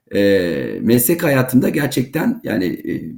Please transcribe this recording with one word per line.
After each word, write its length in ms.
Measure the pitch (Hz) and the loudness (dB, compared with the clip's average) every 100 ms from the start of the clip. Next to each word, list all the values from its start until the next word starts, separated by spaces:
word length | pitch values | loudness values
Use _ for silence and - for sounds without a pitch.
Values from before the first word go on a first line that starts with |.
| _ 101 | _ 0
e, 640 | 101 98 87 69 58 - | 2 2 2 -2 -4 -2
meslek 420 | - 123 - 170 | 2 4 4 0
hayatımda 460 | 170 135 127 127 196 | 2 2 2 2 2
gerçekten 720 | 160 143 135 127 156 233 - | 0 -2 -2 -2 -2 -2 -2
yani, 220 | - 104 90 | -4 -2 -2
e, 280 | - - - 82 | -4 -6 -6 -8